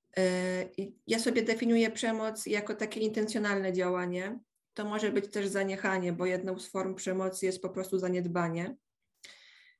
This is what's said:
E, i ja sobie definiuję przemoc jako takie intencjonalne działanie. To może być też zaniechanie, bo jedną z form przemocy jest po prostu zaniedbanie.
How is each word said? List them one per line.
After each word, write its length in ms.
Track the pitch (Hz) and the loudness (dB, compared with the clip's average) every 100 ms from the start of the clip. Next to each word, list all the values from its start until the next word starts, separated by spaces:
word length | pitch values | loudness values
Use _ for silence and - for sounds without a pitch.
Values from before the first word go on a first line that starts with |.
| _ 185 | _ 2
E, 460 | 185 180 185 185 185 - | 2 4 0 -2 -4 -6
i 200 | 196 - - | -8 -10 -2
ja 120 | 226 | 0
sobie 240 | 233 240 | 2 2
definiuję 480 | 226 226 233 233 226 | 2 2 4 6 4
przemoc 560 | 226 226 220 220 214 - | 2 -2 0 -2 -4 -2
jako 280 | 208 208 | -2 -2
takie 260 | 208 214 226 | -4 -4 0
intencjonalne 720 | 220 220 214 220 208 196 190 | 0 0 0 0 0 2 2
działanie. 680 | 180 180 180 180 180 196 233 _ _ _ | 2 2 2 0 -2 -4 -8 _ _ _
To 100 | - | -8
może 280 | 208 214 214 | -4 0 2
być 180 | 202 202 | 2 0
też 160 | 208 196 | -2 0
zaniechanie, 680 | 196 196 185 196 190 175 | 0 0 0 0 2 0
bo 140 | 170 185 | 0 0
jedną 320 | 185 185 185 | 0 -2 -6
z 120 | - | -6
form 240 | 196 185 | -4 -2
przemocy 520 | 190 190 185 190 185 190 | -2 -2 0 0 0 -2
jest 160 | 180 | -2
po 80 | 180 | -4
prostu 280 | 226 226 190 | -4 -2 0
zaniedbanie. 800 | 180 180 175 170 170 165 180 - _ _ _ _ - - - - - | 2 0 0 0 0 0 -4 -8 _ _ _ _ -20 -20 -20 -20 -20